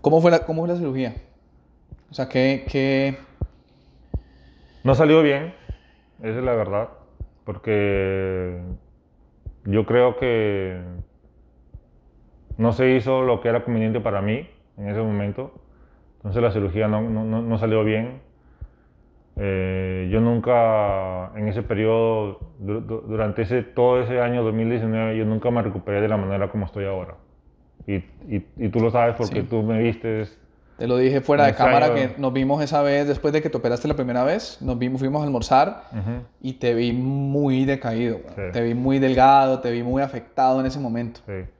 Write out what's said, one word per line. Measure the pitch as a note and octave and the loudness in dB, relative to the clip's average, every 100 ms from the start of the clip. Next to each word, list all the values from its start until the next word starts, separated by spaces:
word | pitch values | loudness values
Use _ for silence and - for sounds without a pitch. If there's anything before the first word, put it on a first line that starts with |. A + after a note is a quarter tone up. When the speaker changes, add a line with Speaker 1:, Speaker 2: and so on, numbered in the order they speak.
Speaker 1:
¿Cómo | - D#3+ | 4 6
fue | E3+ | 6
la, | E3 | 4
cómo | E3 D#3+ | 2 -4
fue | E3+ | -2
la | F3 | -2
cirugía? | D#3+ C3 B2+ A2 - _ _ _ _ _ _ - _ | -2 -2 -4 -6 -16 _ _ _ _ _ _ -20 _
O | |
sea, | - B2+ | -8 -2
¿qué, | C3 C3 C3+ - | 2 2 0 -2
qué? | C#3 C3+ C3+ C#3 C3+ - - - _ _ _ _ _ - - - - - _ - - | 0 2 2 0 -4 -14 -10 -10 _ _ _ _ _ -10 -10 -10 -20 -20 _ -20 -4
Speaker 2:
No | B2+ | 2
salió | C3+ D#3 D#3 | 4 6 6
bien, | D3+ C#3 D#3+ - - - _ _ _ _ | 6 2 -4 -14 -16 -16 _ _ _ _
esa | A2 A2+ | -8 -4
es | |
la | B2+ | -2
verdad, | A#2+ G2+ G2+ A#2 - - _ - _ | 0 0 -4 -6 -12 -20 _ -16 _
porque | - G2 - G#2 G2+ G2 F#2+ F#2+ F#2+ F#2 F2+ F2+ F2+ F2+ - _ _ _ _ _ - - | -12 -10 -2 0 2 0 0 -2 -2 -4 -6 -8 -10 -12 -14 _ _ _ _ _ -20 -12
yo | - G2+ | 0 0
creo | G#2 A#2+ B2 A#2+ | 4 4 4 2
que | C3 A2+ G#2+ G2+ F#2+ F#2 F2+ F2+ - _ _ _ _ _ _ - _ _ _ _ _ _ - - | -2 0 0 -2 -4 -8 -12 -12 -16 _ _ _ _ _ _ -20 _ _ _ _ _ _ -14 0
no | A2+ | 0
se | A#2 C3 B2+ | 2 4 4
hizo | A2 C3 | 2 0
lo | C3 A2+ | 2 0
que | A#2+ | 0
era | A#2 | -2
conveniente | A#2+ A2+ A2 A2 | -2 -2 0 -2
para | A2+ G2+ | -2 -2
mí | G2 A#2 F3 _ _ - | -2 -4 -6 _ _ -12
en | G2+ | -8
ese | G#2 | -4
momento. | A2+ G#2 G#2 G2 C3+ - - - - _ _ _ | -2 -2 -4 -6 -10 -14 -20 -20 -20 _ _ _
Entonces | G#2+ G#2+ | -6 0
la | A#2 | 0
cirugía | G#2 G2 F#2+ G#2+ | 0 -2 0 0
no, | G#2+ | 0
no, | A2+ A2 | -2 -4
no, | A2 A2+ | -2 -4
no | A#2 A2+ | -2 -2
salió | A2+ A2 | 0 0
bien. | G#2+ A2 A#2 C3 - _ _ _ - _ _ _ _ _ _ - | 2 0 -4 -10 -20 _ _ _ -20 _ _ _ _ _ _ -6
Eh, | G2+ F#2+ F#2+ F#2+ F#2 F#2 F#2 | -2 -2 -2 -4 -4 -4 -2
yo | G#2+ | 0
nunca, | A#2 A#2 A#2+ A#2+ A2+ A2 G2+ G2 F#2+ F#2 F#2 G#2+ | 2 0 2 4 4 2 0 -2 -4 -6 -10 -6
en | G#2+ | -4
ese | G#2 | -4
periodo, | G#2+ G#2 A2 A2+ A2+ A2 G#2 G2 - - | -4 0 2 2 2 0 -2 -8 -16 -12
du-, | G2 G#2+ | -8 -6
du-, | G#2 A2 | -6 -10
durante | G#2+ G#2+ G#2+ G2+ | -6 -4 -2 -2
ese, | G#2+ B2 | -2 -2
todo | A2+ - B2 B2 | -2 2 4 4
ese | A#2 B2 | 0 0
año | A#2+ B2 | 0 0
dos | A2+ | 0
mil | A2 A2+ | 0 0
diecinueve, | A#2 A2 A2 A2 A2 | 0 -2 -2 -2 -2
yo | G#2+ | -2
nunca | A2 A#2+ | 0 0
me | A#2+ | 0
recuperé | G#2+ G2 G2 G2+ | -2 -4 -4 -2
de | G#2+ | 0
la | G#2+ | 0
manera | F#2+ G2 G2 | -2 -2 -2
como | A2 A2 | -4 -6
estoy | G#2+ G2 | -6 -6
ahora. | F#2+ F2 - _ _ _ _ _ _ - | -6 -8 -16 _ _ _ _ _ _ -6
Y, | G2 | -4
y, | - - - G#2 - - | -4 -18 -6 -6 -6 -6
y | A2+ | -2
tú | A2+ | 2
lo | A2+ | 2
sabes | A#2+ A#2 A#2 | 4 2 2
porque | A2 G#2 | -4 -4
Speaker 1:
Sí. | F#2 | -2
Speaker 2:
tú | A#2 | -2
me | G#2+ A2 | 0 0
vistes | A#2 A2+ A#2+ G#2+ G#2 - _ _ _ - | 0 -2 -4 -4 -6 -12 _ _ _ -8
Speaker 1:
Te | A#2+ | -2
lo | B2 | 2
dije | B2+ C#3 | 4 2
fuera | B2+ D3 | 2 4
de | C#3+ | 4
Speaker 2:
en | |
ese | A#2 | 6
Speaker 1:
cámara | B2+ B2+ - | 4 6 4
Speaker 2:
año. | |
Speaker 1:
que | A#2+ C3 - | 2 0 -2
nos | C3+ | -2
vimos | B2+ C3 C#3+ | 0 0 0
esa | C#3+ D3+ | 2 2
vez, | C#3+ C#3+ C#3+ | 2 2 2
después | C3+ D3+ | 0 0
de | D3+ | 0
que | D3 | 0
te | B2 | -2
operaste | A#2 A#2+ D#3 | 0 0 -2
la | |
primera | C#3+ B2+ B2 | -2 -2 0
vez, | C3 F#3+ - - | 2 0 -4 -8
nos | C3 B2 | -6 -2
vimos, | B2+ C3 | -2 -2
fuimos | C3+ D3 | -2 -2
a | |
almorzar | D3 B2+ G#2+ C3+ D3+ - - | -2 -2 4 4 4 0 -12
Speaker 2:
Ujú. | A2+ G2+ B2 A#2+ _ | -8 -6 -6 -10 _
Speaker 1:
y | C3 | -12
te | C3 B2 | -4 0
vi | A#2 A#2+ | 2 0
muy | A#2+ B2+ C#3 C#3 C#3+ C#3+ C3 | 0 -2 -2 -2 0 0 2
decaído, | C3+ C3+ B2+ A2+ A#2+ G#2+ | 0 0 -2 -2 -2 -4
güey. | - | -10
Speaker 2:
Sí. | - F#2+ | -10 -6
Speaker 1:
Te | F#2 | -2
vi | A#2 | -2
muy | A#2 C3 C3+ | 0 0 2
delgado, | C3+ B2+ C3 C#3 C3+ C3 | 2 6 8 8 6 2
te | B2 | -2
vi | A#2+ | -4
muy | A#2+ C3 | -2 -2
afectado | C#3 C3 - - C3 C3 | -2 -6 -10 0 2 2
en | C3 | 0
ese | C#3+ | -4
momento. | C3 A2+ A#2 A#2 - | -6 -4 -6 -10 -12
Speaker 2:
Sí. | G2 F2+ _ | -12 -12 _